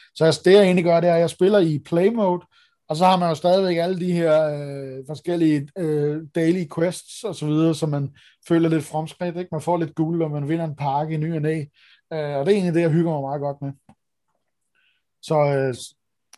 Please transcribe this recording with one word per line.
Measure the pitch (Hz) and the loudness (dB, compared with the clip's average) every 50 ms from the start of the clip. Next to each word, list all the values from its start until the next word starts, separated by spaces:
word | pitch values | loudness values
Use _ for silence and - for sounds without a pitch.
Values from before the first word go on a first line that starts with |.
| - _ - | -20 _ -4
Så | - 156 | 2 2
jeg, | 160 156 - - | 2 2 2 4
det, | 180 190 | 6 8
jeg | 208 202 | 8 8
egentlig | 185 180 185 165 | 6 4 2 2
gør, | 175 170 170 | 2 2 4
det | 165 175 | 4 4
er, | 170 | 2
at | 170 | 2
jeg | 170 156 | 2 0
spiller | - - 180 196 214 208 | 0 0 2 4 4 4
i | 175 165 151 143 - | 2 2 0 -2 -4
play | - 170 170 185 | -2 0 2 2
mode, | 214 240 226 202 180 175 175 - _ _ _ _ _ _ _ _ - | 2 2 2 0 0 0 -2 -6 _ _ _ _ _ _ _ _ -8
og | 156 | -2
så | 156 185 | 2 4
har | 185 190 | 4 4
man | 180 175 165 | 4 2 0
jo | 156 | -2
stadigvæk | 151 - 175 180 196 190 180 170 | 0 2 2 2 2 2 0 0
alle | 165 170 180 190 170 | 0 -2 -2 -2 -4
de | 180 180 | -2 -2
her, | 175 170 165 160 156 156 156 | 0 0 2 2 4 2 2
øh, | 151 147 147 143 143 139 139 135 135 131 135 131 | 0 -2 -6 -8 -10 -10 -10 -12 -12 -12 -14 -12
forskellige, | 135 156 143 - 175 170 170 165 156 151 143 139 - - | -12 -14 -10 -6 -4 0 2 2 2 2 2 -2 -6 -8
øh, | 190 170 156 151 147 147 147 147 160 160 147 - | -6 -4 -2 0 0 0 -2 -4 -6 -8 -6 -4
daily | 170 165 160 180 190 170 143 - | 0 0 0 0 0 -2 -6 -2
quests | 165 165 180 175 - - - - - - | -2 -2 -2 -2 -6 -16 -18 -18 -12 -10
og | 208 160 | -10 -8
så | - 151 | -6 -4
videre, | 151 151 156 160 165 160 | -2 0 2 2 2 2
som | 147 165 151 | 0 -2 -2
man | 143 143 139 135 - _ _ _ _ _ _ | -2 -2 -4 -6 -8 _ _ _ _ _ _
føler | - 170 165 165 160 | 0 2 2 2 2
lidt | 165 156 - | 0 0 -2
fremskridt, | - - 156 160 160 - - 180 175 165 | -4 -6 -6 -6 -8 -8 -8 -8 -8 -6
ikke? | 175 180 - | -8 -10 -8
Man | 165 151 | -8 -6
får | - - 175 | -4 -2 -2
lidt | 170 165 151 - | -2 -2 -6 -4
guld, | - 160 160 170 165 160 | -4 -4 -2 -2 -2 -2
og | 151 | -2
man | 147 147 139 143 | -4 -6 -4 -4
vinder | 165 170 165 | -4 -4 -4
en | 156 143 | -6 -6
pakke | - 143 139 135 143 156 156 160 | -6 -4 -4 -2 -2 -4 -4 -4
i | |
ny | 151 151 165 165 | -4 -4 -4 -4
og | 156 | -4
næ. | 147 156 160 160 147 147 _ _ _ _ _ _ _ - 165 | -2 -4 -4 -4 -6 -10 _ _ _ _ _ _ _ -10 -8
Øh, | 156 147 147 143 | -6 -6 -4 -4
og | 139 139 | -2 2
det | 185 | 2
er | 208 | 2
egentlig | 202 180 175 160 | 2 2 0 0
det, | 170 | 2
jeg | 170 160 | 2 2
hygger | 147 170 165 170 | 2 2 0 0
mig | 156 143 | -2 -4
meget | 135 135 143 147 | -6 -6 -6 -6
godt | 139 143 143 - | -6 -8 -8 -8
med. | 139 139 139 _ _ _ - _ _ _ _ _ _ _ _ _ _ _ _ _ _ _ _ _ _ _ _ _ _ _ _ _ | -10 -12 -12 _ _ _ -20 _ _ _ _ _ _ _ _ _ _ _ _ _ _ _ _ _ _ _ _ _ _ _ _ _
Så, | - - 160 151 147 143 139 | -6 -2 2 2 2 2 2
øh, | 135 135 131 120 | 0 0 -2 -4
s- | 113 - - _ _ _ _ _ _ _ _ - | -6 -12 -18 _ _ _ _ _ _ _ _ -20